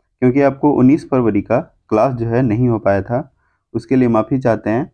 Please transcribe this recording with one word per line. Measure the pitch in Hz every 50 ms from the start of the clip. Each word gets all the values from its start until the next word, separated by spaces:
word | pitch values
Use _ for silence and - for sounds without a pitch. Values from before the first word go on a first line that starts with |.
| _ _ _ _
क्योंकि | 127 127 123 143
आपको | 139 135 135 - - 147 135
उन्नीस | - 127 131 147 165 - -
फरवरी | 139 127 120 107 101 101
का | - - 110 131 - - _ _ _ _
क्लास | 110 107 117 135 127
जो | 113 117
है | 113 117 123
नहीं | 135 113 104 120 127 123
हो | 113 107
पाया | - 98 98 98
था, | 98 - 120 131 156 - _ _ _ _ _ _ _ _ -
उसके | 110 - - 139
लिए | 131 127 117
माफ़ी | 113 110 110 - 139 131
चाहते | 131 120 110 107 - 104
हैं। | 110 123 170 -